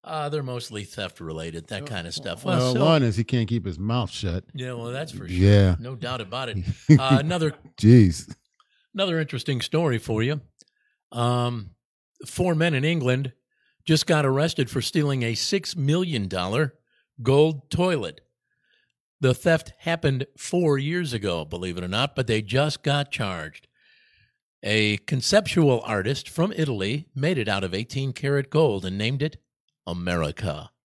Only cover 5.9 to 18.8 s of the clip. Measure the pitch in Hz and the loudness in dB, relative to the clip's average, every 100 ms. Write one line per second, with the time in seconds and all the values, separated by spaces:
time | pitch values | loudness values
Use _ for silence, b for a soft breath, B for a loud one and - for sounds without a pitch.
5.9 | 127 120 127 98 120 123 101 92 - - | -8 -8 -8 -6 -6 -6 -6 -6 -6 6
6.9 | 151 131 135 151 180 160 - - - 107 | 6 8 4 4 0 -2 -4 -20 4 10
7.9 | 120 95 78 - - _ _ _ _ _ | 10 10 4 -8 -20 _ _ _ _ _
8.9 | 190 196 165 151 127 - 127 - 156 165 | -4 -2 -2 -2 -6 -4 -4 -2 0 0
9.9 | 117 - 110 120 151 - _ _ _ _ | -2 -2 -2 0 -2 -8 _ _ _ _
10.9 | _ _ 120 120 123 120 120 98 _ _ | _ _ -2 0 0 -2 -4 -10 _ _
11.9 | _ _ _ - - 180 160 170 139 151 | _ _ _ -14 -2 0 2 2 2 0
12.9 | 170 127 127 131 _ _ _ _ _ - | 0 2 0 -2 _ _ _ _ _ 0
13.9 | 160 - 156 139 135 160 - 127 135 - | 2 4 2 2 2 0 -2 -2 -2 -2
14.9 | 160 147 135 117 110 - 196 - 175 143 | -2 0 0 -2 -4 -2 -4 -4 -4 0
15.9 | 165 185 131 95 92 90 113 143 _ _ | 0 0 -4 -4 -4 -2 0 -2 _ _
16.9 | _ _ - 120 139 156 147 _ 156 180 | _ _ -4 2 4 4 2 _ -2 0
17.9 | 160 90 - _ _ _ _ _ _ | 0 -4 -12 _ _ _ _ _ _